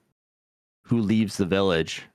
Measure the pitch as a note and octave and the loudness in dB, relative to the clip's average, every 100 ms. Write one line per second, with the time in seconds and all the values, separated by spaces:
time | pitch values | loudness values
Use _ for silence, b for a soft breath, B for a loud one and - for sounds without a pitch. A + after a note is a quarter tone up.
0 | _ _ _ _ _ _ _ _ - A#2 | _ _ _ _ _ _ _ _ -4 -2
1 | G2+ A2 G2+ - F2+ F#2+ G2 D#2+ D#2+ - | 2 2 0 -2 0 0 2 0 -2 -8
2 | - | -14